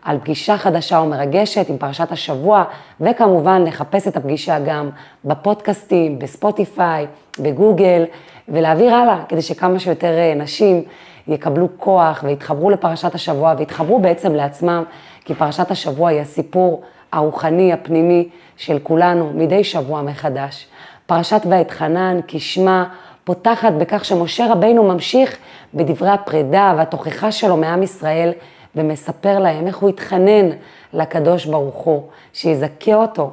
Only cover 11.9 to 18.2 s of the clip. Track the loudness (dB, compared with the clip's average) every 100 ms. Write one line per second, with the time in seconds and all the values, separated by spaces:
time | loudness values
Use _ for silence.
11.9 | 4 2 0 -4 -4 -4 0 2 2 0
12.9 | -2 -4 -4 -4 0 2 0 -2 -4 0
13.9 | 2 2 2 0 -2 -2 -2 -2 -2 -4
14.9 | -12 -20 -14 -10 -4 -2 -2 -4 -4 -6
15.9 | -2 0 0 -2 -6 -2 2 2 0 -8
16.9 | -20 _ -2 -2 -2 0 2 2 2 0
17.9 | 0 2 2